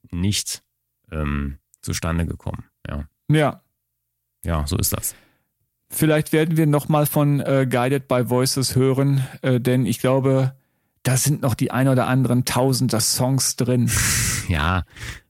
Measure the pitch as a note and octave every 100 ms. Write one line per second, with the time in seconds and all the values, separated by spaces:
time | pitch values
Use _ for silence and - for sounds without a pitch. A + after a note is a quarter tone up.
0 | - F2 F#2+ G#2 - - _ _ _ _
1 | _ D#2 D2 D2 C#2+ C#2 _ _ - -
2 | E2+ E2 D#2+ - - - - _ - D2
3 | D2 _ - D3+ C#3+ - _ _ _ _
4 | _ _ _ _ - D#2+ D2 F2+ - -
5 | - - _ _ _ _ _ _ _ -
6 | D#3 D3+ D3+ D#3 D#3+ D#3+ D#3 D3 - D3+
7 | D3 D3+ C#3+ C#3+ - C3+ C3 B2 B2+ C#3
8 | - B2+ A#2 B2 C3+ C#3 B2 B2+ C3 C3
9 | C#3 C#3 C3 - C3+ B2 B2 B2+ B2+ B2
10 | B2+ C3+ C3 C3 C3 - _ _ _ _
11 | - B2+ C3+ D3+ C3+ G#2+ C3+ B2 C3+ B2+
12 | G2 B2+ A#2+ B2 - A#2+ C3+ B2+ B2+ A2
13 | - - B2+ C3+ - - B2 B2 A#2+ -
14 | - - - - - D#2+ D#2 F#2 - -
15 | A2+ - _